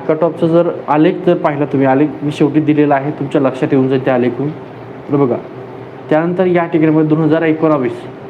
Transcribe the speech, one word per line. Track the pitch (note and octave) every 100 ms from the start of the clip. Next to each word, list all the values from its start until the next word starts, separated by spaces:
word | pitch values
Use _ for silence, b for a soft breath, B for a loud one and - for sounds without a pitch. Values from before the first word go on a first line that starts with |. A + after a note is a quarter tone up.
| -
कट | D#3
ऑफचं | E3+ - E3
जर | E3+ E3+ - -
आलेख | D3+ E3+ - F3+
जर | E3+
पाहिला | D#3+ C#3+ C#3+
तुम्ही, | C3+ C3+
आलेख | C3+ D3+ -
मी | D3
शेवटी | - D3 D3+
दिलेला | C#3+ D3 D3 C#3
आहे, | D3
तुमच्या | - C3+ D3
लक्षात | C3+ - D3
येऊन | C3+ C3
जाईल | C3+ C3
त्या |
आलेखून. | B2+ B2 A#2+ D3 - - - - - -
तर | C#3+
बघा, | B2+ - - - - - - - -
त्यानंतर | D#3 E3+ F3+ F#3
या | F3 E3+
ठिकाणी | D#3+ D#3
मग | D#3 D#3
दोन | D#3
हजार | D3+ D#3+
एकोणावीस, | D#3+ D#3+ D#3+ D3 A#2+ - - -